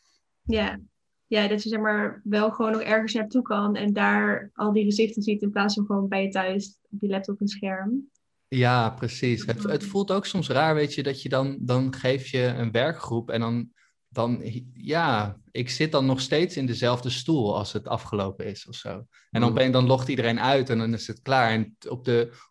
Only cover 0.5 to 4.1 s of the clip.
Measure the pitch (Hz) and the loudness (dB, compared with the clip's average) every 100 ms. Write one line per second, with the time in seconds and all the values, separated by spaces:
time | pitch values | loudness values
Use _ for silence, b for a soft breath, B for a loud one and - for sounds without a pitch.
0.5 | 220 196 202 - _ _ _ - 214 202 | 0 0 -4 -14 _ _ _ -2 0 2
1.5 | 214 214 220 214 208 208 - 208 208 214 | 0 -2 -2 0 0 -2 -6 -2 2 2
2.5 | 214 220 220 208 220 220 226 214 254 247 | 0 0 0 2 0 0 -2 0 0 0
3.5 | 202 208 208 208 202 202 | 0 0 0 0 2 4